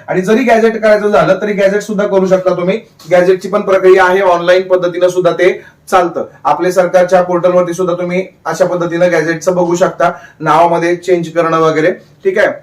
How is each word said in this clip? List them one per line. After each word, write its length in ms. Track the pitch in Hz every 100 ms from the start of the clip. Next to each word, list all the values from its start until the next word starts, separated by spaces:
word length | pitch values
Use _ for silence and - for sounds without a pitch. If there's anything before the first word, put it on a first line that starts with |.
| -
आणि 120 | 160
जरी 240 | 185 220
गॅझेट 380 | 240 226 226 220
करायचं 260 | 214 208 208
झालं, 300 | 208 170 185
तरी 100 | 208
गॅझेट 300 | 196 196 208
सुद्धा 240 | 202 196 202
करू 200 | 190 185
शकता 300 | 185 185 180
तुम्ही. 240 | 175 220 - _ 160
गॅझेटची 380 | 180 180 185 196
पण 120 | 202
प्रक्रिया 420 | 190 190 185 185
आहे, 160 | 180 190
ऑनलाईन 420 | 196 175 170 185
पद्धतीनं 460 | 185 180 175 175 180
सुद्धा 220 | 180 175
ते 320 | 165 180 196 - _ -
चालतं. 340 | 190 175 147 110 -
आपल्या 280 | - 147 180
सरकारच्या 500 | 185 175 180 175 180
पोर्टलवरती 520 | 175 175 180 180 170
सुद्धा 200 | 170 180
तुम्ही 320 | 175 180 180 190 _
अशा 200 | 156 165
पद्धतीनं 460 | 180 175 170 170 180
गॅझेटचं 440 | 170 156 160 185
बघू 200 | 180 170
शकता, 380 | 170 175 165 170 - - -
नावामध्ये 560 | 156 156 170 170 170 175
चेंज 320 | - 175 160
करणं 320 | 165 165 160
वगैरे, 300 | 160 151 160
ठीक 460 | 220 - _ 190 190
आहे. 100 | 175 -